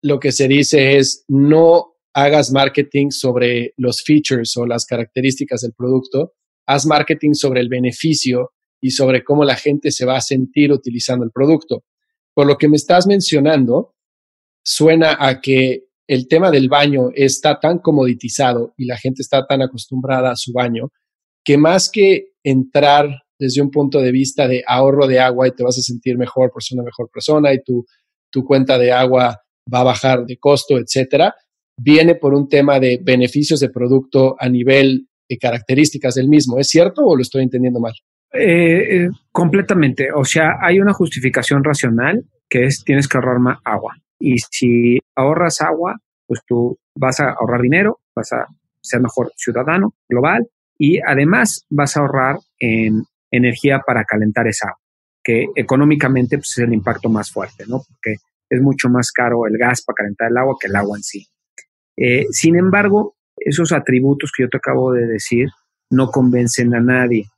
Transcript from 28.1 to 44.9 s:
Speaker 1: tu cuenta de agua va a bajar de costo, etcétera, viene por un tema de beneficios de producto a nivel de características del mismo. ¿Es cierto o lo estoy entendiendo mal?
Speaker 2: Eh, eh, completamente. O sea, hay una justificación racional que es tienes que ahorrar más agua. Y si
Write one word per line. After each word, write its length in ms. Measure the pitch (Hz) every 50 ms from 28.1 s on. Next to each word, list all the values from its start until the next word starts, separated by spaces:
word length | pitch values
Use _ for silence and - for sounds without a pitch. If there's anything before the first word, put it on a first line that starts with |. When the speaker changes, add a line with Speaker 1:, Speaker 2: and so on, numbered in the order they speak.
| _ _ _ _
Speaker 1:
tu 140 | - 131 127
cuenta 340 | - 139 135 131 135 135 127
de 140 | 123 123
agua 480 | 123 123 131 127 127 127 127 120 113 - _ _ _ _ _ 120
va 80 | 120 123
a 40 | 127
bajar 400 | 127 117 - - 131 131 123 120
de 140 | 117 123 _
costo, 400 | - 143 143 135 - - 143 123
etcétera, 560 | 117 - - 135 127 - - 139 170 202 - _ _ _ _ _ _ _ _
viene 380 | - 117 143 151 156 160 170 170
por 200 | 170 - 139 139
un 140 | 143 143 135
tema 300 | 151 143 139 143 139 135
de 220 | 131 127 123 123
beneficios 580 | - 131 127 127 123 123 - 147 147 - 165 143
de 100 | 135 127
producto 640 | - 120 123 123 135 135 131 _ - 135 131 131 - -
a 100 | 127 127
nivel 600 | 123 123 120 131 135 139 135 135 131 131 - _ _ _ _ _
de 100 | 123 120
características 760 | - 123 117 120 - - 131 135 151 - - 139 - 127 120
del 140 | 131 131 139
mismo. 300 | 151 151 131 127 120 131
¿Es 100 | 139 -
cierto 340 | - 160 170 196 185 -
o 140 | 294 220 160
lo 60 | 127
estoy 200 | 127 - - 135
entendiendo 380 | 131 123 127 123 127 127 123 120
mal? 140 | 117 113 113 - _ _ _ _ _ _
Speaker 2:
Eh, 720 | - 254 240 196 170 170 170 165 165 185 - - 190 180 175
eh, 40 | 180 - - _ _
completamente. 760 | _ - 175 160 156 196 180 - 202 180 151 135 120 - 135 135 151
O 100 | 147 131
sea, 340 | - - 160 160 156 - -
hay 200 | 190 170 180 196
una 120 | 196 202
justificación 720 | 196 - 185 151 - 131 123 131 127 131 117 - 143 139 139
racional 600 | 151 147 - - 123 113 117 123 147 185 233 - _ _ _ _ _
que 180 | - 127 123
es 180 | 135 139 - -
tienes 240 | - 139 139 139 139
que 80 | -
ahorrar 220 | 131 120 127 123 123
más 200 | 123 127 131 - _
agua. 320 | 123 107 101 - 107 - _ _ _ _ _
Y 180 | - 143 127 117
si 600 | - - - - 131 120 120 120 120 120